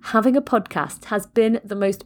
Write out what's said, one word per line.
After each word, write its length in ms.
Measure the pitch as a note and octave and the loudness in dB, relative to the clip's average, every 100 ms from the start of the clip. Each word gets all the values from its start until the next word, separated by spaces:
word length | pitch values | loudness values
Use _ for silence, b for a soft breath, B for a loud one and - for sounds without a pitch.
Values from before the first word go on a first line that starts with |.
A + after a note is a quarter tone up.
having 320 | - A3 A#3 C4 | -2 2 2 2
a 60 | |
podcast 640 | C#4 A#3 - E3+ C#3+ - - | 2 -2 -2 -6 -6 -8 -4
has 200 | G#3 G3+ | -4 -2
been 340 | - A3 A3+ | 2 2 0
the 100 | G3+ | -4
most 300 | G3+ G3 G3+ | -2 -2 -2